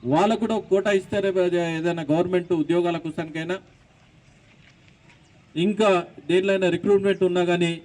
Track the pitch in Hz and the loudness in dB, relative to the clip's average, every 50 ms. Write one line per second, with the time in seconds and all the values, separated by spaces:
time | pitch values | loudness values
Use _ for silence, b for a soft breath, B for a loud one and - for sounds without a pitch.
0 | - 120 135 156 190 214 226 220 220 214 226 214 185 - 185 196 190 208 208 196 | -2 0 2 2 2 2 2 0 0 -2 -2 -4 -2 0 0 0 2 2 0 0
1 | 185 - - 202 196 196 185 185 180 180 175 175 170 165 165 160 160 175 170 170 | 0 -2 -4 -2 -2 0 0 2 0 2 2 0 -2 -2 -4 -2 -2 -2 -2 -4
2 | 160 139 151 160 180 180 185 180 170 165 185 160 151 147 170 175 175 175 170 165 | -2 0 0 0 2 2 0 -2 0 0 -2 -2 0 0 0 0 0 0 -2 -4
3 | 156 160 151 - 165 156 151 160 160 165 180 190 - - _ _ _ _ _ _ | -6 -8 -8 -8 -8 -8 -6 -8 -6 -6 -8 -8 -8 -16 _ _ _ _ _ _
4 | _ _ _ - _ _ _ _ _ _ _ _ - - _ _ _ - _ _ | _ _ _ -20 _ _ _ _ _ _ _ _ -20 -20 _ _ _ -20 _ _
5 | _ - - _ _ _ _ - _ _ _ 151 170 202 208 208 214 208 190 175 | _ -20 -20 _ _ _ _ -20 _ _ _ -2 0 0 2 2 2 4 4 2
6 | 170 - - - - 147 170 185 185 196 190 190 185 180 165 170 - 202 202 196 | 0 -4 -14 -20 -6 0 0 0 2 2 0 2 2 0 0 0 0 2 2 2
7 | 190 202 196 190 190 180 175 180 180 170 175 170 175 170 170 165 - | 4 2 0 0 0 0 0 0 0 0 0 0 0 -2 -2 -6 -12